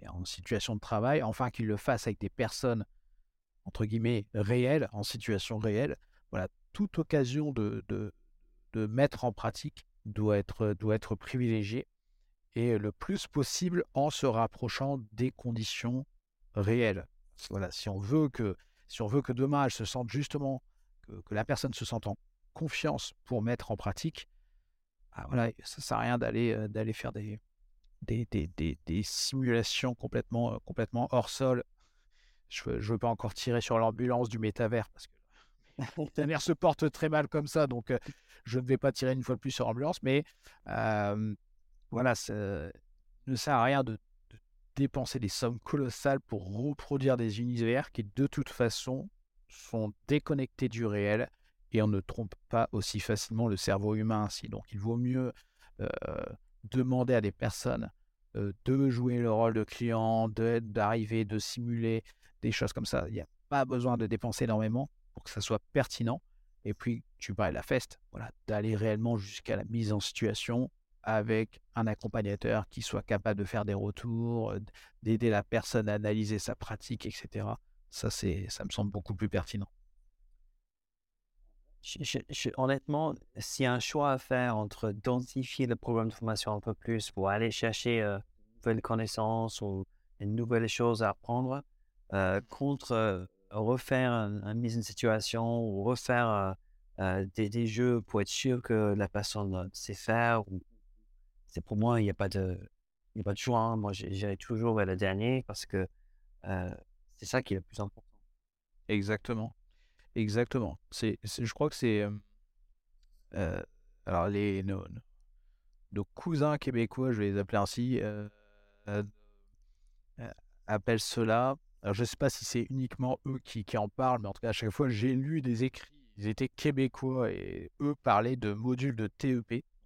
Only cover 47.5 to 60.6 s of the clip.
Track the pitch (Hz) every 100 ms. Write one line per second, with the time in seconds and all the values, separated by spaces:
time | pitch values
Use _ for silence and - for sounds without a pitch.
47.5 | 120 113 123 147 - 101 - 139 - 139
48.5 | - 117 - - 131 202 _ _ _ _
49.5 | - - 113 107 - - 147 - 143 131
50.5 | - 127 113 113 104 101 107 120 _ _
51.5 | _ - 113 107 101 - - 107 - -
52.5 | 117 113 110 - 107 - 107 - 110 117
53.5 | 98 - 98 104 110 110 107 104 - -
54.5 | 104 - 107 107 117 123 127 127 - -
55.5 | _ - - - - - - - - -
56.5 | - 110 127 127 127 127 123 104 - 110
57.5 | - 123 117 107 - _ _ _ 110 101
58.5 | 98 - 135 139 120 123 120 117 110 113
59.5 | 113 107 - 120 113 113 113 113 107 113
60.5 | 117